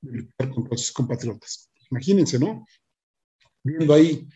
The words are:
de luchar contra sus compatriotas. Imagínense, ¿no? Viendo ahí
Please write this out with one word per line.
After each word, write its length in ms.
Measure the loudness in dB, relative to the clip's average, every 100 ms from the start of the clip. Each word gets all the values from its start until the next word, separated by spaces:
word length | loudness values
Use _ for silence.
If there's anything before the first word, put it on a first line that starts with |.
de 220 | -14 -14
luchar 280 | -10 -8 -6
contra 280 | -6 -6 -6
sus 140 | -6
compatriotas. 760 | -4 -4 -4 -6 -10 -14 -20 _ _ _
Imagínense, 480 | -4 2 2 2 2
¿no? 260 | -2 -4 -14 _ _ _ _ _ _ _ _ _
Viendo 300 | -6 0 4
ahí 340 | 6 6 2 -8